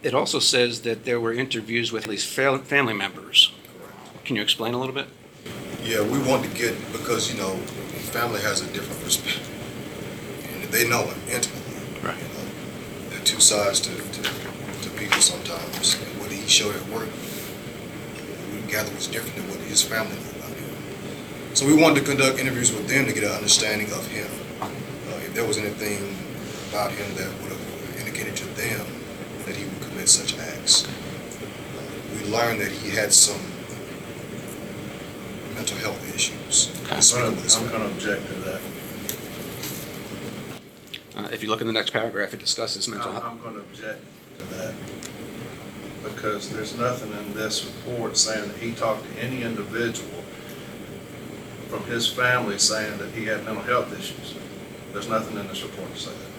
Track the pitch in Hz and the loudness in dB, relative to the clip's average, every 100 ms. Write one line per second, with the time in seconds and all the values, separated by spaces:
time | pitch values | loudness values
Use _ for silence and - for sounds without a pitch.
0 | - 127 185 139 - 127 120 117 117 113 | 4 4 4 4 6 8 6 4 -2 -2
1 | - 120 113 117 131 117 107 117 113 110 | 2 2 2 2 0 -2 0 2 2 0
2 | 113 101 - - 135 135 135 143 131 104 | -2 -2 0 4 4 4 4 6 6 4
3 | 98 92 92 - - - - - - - | -2 -4 4 10 10 8 -16 -16 -16 -16
4 | - - - 110 107 - 113 123 131 131 | -16 -12 -2 0 2 2 2 0 -2 -4
5 | 139 - - - - - - - 113 110 | -6 -12 -20 -14 -12 -10 -8 -6 0 2
6 | 107 135 127 127 - - 117 107 - - | 4 4 6 4 4 0 0 0 -6 -6
7 | - 113 - 117 95 95 - - 95 - | 0 2 2 0 0 -2 -4 -6 -6 -6
8 | - 113 117 107 107 98 98 101 - - | -4 0 0 2 2 2 0 -4 -4 -6
9 | 92 92 - - - - - - - - | 0 0 2 -2 -4 -8 -8 -8 -8 -8
10 | - - - - - - - - 120 117 | -8 -8 -8 -8 -8 -6 0 2 4 4
11 | 101 - - 123 - - - - - - | 2 -4 -4 -2 -2 -4 -8 -8 -8 -4
12 | - - - - - - - - - - | -4 -4 -6 -8 -8 -8 -10 -10 -10 -10
13 | - - - - - 104 101 98 - 90 | -8 0 0 8 8 8 4 4 0 -4
14 | - - - - - - - - - - | -6 -2 -4 -4 -6 -8 -8 -6 -6 -4
15 | 104 - - - - 85 85 - - - | 0 6 6 4 -2 -4 -4 0 2 2
16 | - - - - - - 208 - - - | 0 -6 -4 -4 6 6 6 0 -2 -4
17 | - - - - - - - - - - | -4 -6 -6 -6 -6 -8 -8 -8 -8 -8
18 | - - - - 98 104 101 104 104 101 | -10 -8 -8 -8 -6 -6 -2 -2 -2 -4
19 | - - 98 - 95 95 - - - 113 | -4 -4 -6 -6 -6 -6 0 2 4 2
20 | 104 - - - - - - - - - | 0 -4 -8 -8 -8 -8 -8 -8 -8 -8
21 | - - - - - - 135 151 160 147 | -8 -8 -10 -10 0 4 8 12 12 10
22 | 127 139 135 131 131 127 120 110 98 131 | 4 6 6 6 2 4 4 4 4 4
23 | 127 107 104 98 104 - 107 107 107 104 | 4 4 2 2 6 6 6 2 0 -2
24 | 92 113 104 - - - - - - - | -2 -4 -4 -6 -8 -6 -6 -6 -6 -8
25 | - 107 101 110 113 104 104 101 107 101 | -6 -6 -4 0 2 2 0 -2 -2 0
26 | 101 98 - - - - - 101 101 101 | -2 -4 -6 -6 -6 -6 -4 0 0 0
27 | 101 95 92 - 95 92 - - - - | -4 -2 -4 -4 -6 -6 -6 -8 -8 -6
28 | - - 107 - 98 101 110 104 - - | -6 -4 -4 -4 -6 -4 -2 -2 -4 -8
29 | - - - - - - - - - - | -8 -10 -8 -8 -6 -4 -4 -6 -6 0
30 | 180 - - - - - - - - - | 6 6 6 -2 -4 -2 6 6 6 -4
31 | - - - - - - - - - - | -6 -8 -8 -8 -8 -8 -8 -8 -8 -8
32 | - - 104 110 120 107 98 92 104 101 | -6 -6 0 4 4 4 0 -2 0 2
33 | 104 - - 98 - - - - - - | 6 8 8 4 -4 -8 -8 -8 -8 -10
34 | - - - - - - - - - - | -10 -10 -8 -8 -8 -8 -8 -8 -8 -8
35 | - - - - - - - - 107 95 | -10 -10 -8 -8 -8 -4 -4 -2 -2 -4
36 | - - - - - - - - - - | -6 0 0 -2 2 4 4 0 -2 6
37 | - 120 110 92 - - 117 113 107 90 | 8 8 2 2 4 4 4 0 -2 -2
38 | 104 98 - 92 92 95 - - - - | 0 0 -2 -6 -4 -4 -6 -8 -8 -6
39 | - - - - - - - - - - | -6 -6 -8 -8 -8 -6 -6 -6 -8 -10
40 | - - - - - - - - - - | -10 -8 -8 -8 -10 -12 -14 -20 -14 -14
41 | - - 104 110 107 110 113 110 - 110 | -12 -10 -6 -4 0 0 2 2 2 0
42 | 113 98 101 - - - 110 101 95 104 | 0 0 -2 -2 -2 0 -2 -2 -2 -2
43 | 104 101 117 117 117 107 101 - 110 104 | -4 -4 -6 -8 -10 -10 -14 -12 -10 -10
44 | - - - - - - - - - - | -12 -20 -20 -14 -10 -6 -6 -6 -10 -8
45 | - - - - - - 98 - - - | -10 -10 -10 -10 -10 -10 -12 -12 -12 -10
46 | - 107 110 104 - 110 107 117 123 123 | -10 -4 -2 -2 -4 -6 -6 -2 0 0
47 | 110 101 101 101 107 - 104 - 113 120 | -6 -6 -6 -4 -2 -2 -4 -8 -6 -4
48 | 110 - 110 110 101 - 117 117 117 107 | 0 2 2 2 -2 -4 -6 0 0 0
49 | - - 123 131 117 110 98 113 117 - | -4 -6 -4 -2 -2 -4 -4 0 0 -2
50 | - - - - - - - - - - | -8 -10 -10 -12 -12 -12 -12 -12 -10 -12
51 | - - - - - - - 107 95 117 | -12 -12 -12 -10 -10 -10 -8 -6 -2 2
52 | 113 - 123 127 117 101 - 110 104 92 | 2 4 6 6 4 4 4 4 0 -4
53 | 98 110 110 107 101 110 110 123 - - | -6 -4 -2 -2 -2 -4 2 2 2 -4
54 | - - - - - - - - - 101 | -6 -8 -10 -10 -10 -10 -12 -12 -8 -6
55 | 107 110 104 107 98 98 - 101 92 - | 0 0 0 -6 -6 -6 -6 -8 -8 -8
56 | - - - | -8 -8 -12